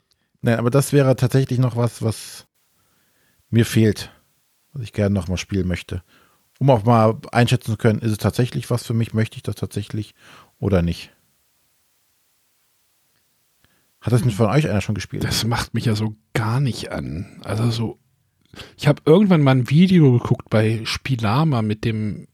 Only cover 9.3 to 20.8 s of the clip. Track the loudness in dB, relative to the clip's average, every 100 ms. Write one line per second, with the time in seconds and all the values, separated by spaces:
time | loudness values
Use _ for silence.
9.3 | -6 -10 -8 -8 -8 -8 -8 -10 _ -20
10.3 | -20 -20 -6 0 2 2 -2 -8 _ _
11.3 | _ _ _ _ _ _ _ _ _ _
12.3 | _ _ _ _ _ _ _ _ _ _
13.3 | _ _ _ _ _ _ _ 0 0 2
14.3 | 0 2 2 0 -2 -2 -6 -6 -8 -4
15.3 | -4 -2 -4 -4 -4 -2 -2 -2 -6 _
16.3 | -4 -2 0 -2 -4 -8 -8 -8 -8 -12
17.3 | -14 -8 -2 -2 -2 -6 -8 _ _ _
18.3 | _ _ -20 -20 -4 0 0 4 4 6
19.3 | 4 4 2 2 4 6 6 6 4 2
20.3 | -4 0 0 0 -2